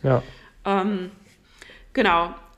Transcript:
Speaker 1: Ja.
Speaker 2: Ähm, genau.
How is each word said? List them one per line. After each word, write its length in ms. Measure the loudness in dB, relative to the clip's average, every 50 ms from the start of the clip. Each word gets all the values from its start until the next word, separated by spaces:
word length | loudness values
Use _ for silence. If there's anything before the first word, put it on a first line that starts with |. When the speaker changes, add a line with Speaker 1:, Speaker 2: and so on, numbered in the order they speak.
| 0
Speaker 1:
Ja. 200 | 0 0 0 -2 -6 -20 -20 -20 -20 _ _ -4
Speaker 2:
Ähm, 440 | -2 -2 0 0 -2 -4 -4 -6 -10 -14 -20 _ _ _ _ _ _ _ -20 -20 -20 -20 -20 -20 -8 -4
genau. 400 | 0 2 4 4 2 2 0 -6 -14 -20 -12 -2